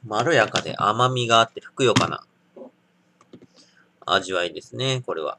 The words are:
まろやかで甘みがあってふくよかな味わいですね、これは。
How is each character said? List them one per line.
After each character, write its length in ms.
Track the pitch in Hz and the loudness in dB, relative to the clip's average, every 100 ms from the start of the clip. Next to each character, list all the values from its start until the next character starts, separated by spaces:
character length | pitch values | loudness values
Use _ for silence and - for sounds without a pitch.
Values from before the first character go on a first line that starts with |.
ま 200 | 113 107 | -4 -2
ろ 80 | 127 | 2
や 160 | 151 110 | 2 2
か 120 | - | 0
で 140 | - - | -4 -2
甘 320 | 101 110 127 | -2 2 0
み 200 | 127 117 | 0 4
が 120 | 117 | 4
あ 40 | |
っ 80 | 113 | 4
て 80 | - | -2
ふ 120 | - | -18
く 120 | - | 0
よ 100 | 123 | 2
か 140 | 98 82 | 4 2
な 160 | 78 - _ _ - - _ _ _ _ _ _ - - _ _ _ _ _ - | -4 -12 _ _ -20 -20 _ _ _ _ _ _ -20 -20 _ _ _ _ _ -2
味 260 | 95 95 | -2 0
わ 120 | 92 | -4
い 80 | 87 | -4
で 100 | 90 | -6
す 120 | - | -14
ね、 280 | 120 131 131 123 | -6 -4 -4 -4
こ 80 | |
れ 80 | 82 | -8
は。 160 | 76 | -8